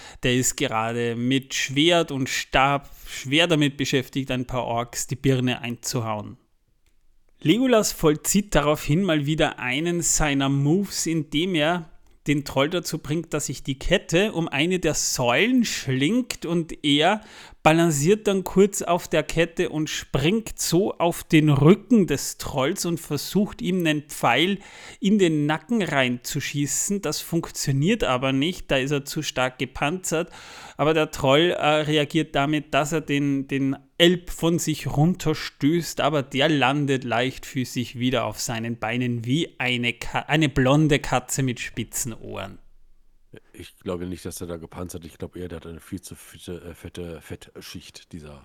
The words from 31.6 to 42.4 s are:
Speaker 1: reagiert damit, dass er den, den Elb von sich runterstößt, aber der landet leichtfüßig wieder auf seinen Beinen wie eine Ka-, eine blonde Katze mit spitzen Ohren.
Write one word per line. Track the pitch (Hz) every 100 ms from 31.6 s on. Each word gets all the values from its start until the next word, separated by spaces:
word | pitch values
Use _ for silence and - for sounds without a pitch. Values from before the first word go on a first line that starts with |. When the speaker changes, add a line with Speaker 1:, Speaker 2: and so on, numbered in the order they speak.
| 147
Speaker 1:
reagiert | 151 151 151 143 160 151
damit, | 143 143 151 -
dass | 139 147
er | 160
den, | 147 143 143 139 135
den | 139 135 135 _ -
Elb | 175 180 -
von | - 165 170
sich | - 147 131
runterstößt, | 143 160 180 156 151 - - 139 170 151 -
aber | 135 151
der | 131 131 151
landet | 147 127 143 139 135
leichtfüßig | 123 113 127 - - 139 123 127 113 117
wieder | 127 123
auf | 113 104
seinen | - 113 117 117
Beinen | 110 123 123 120 117
wie | 147 - -
eine | 127 123 120
Ka-, | - - 127 -
eine | 151 151
blonde | 139 127 147 151 143
Katze | - 127 - -
mit | 135 113
spitzen | - - 110 - 117
Ohren. | 113 107 101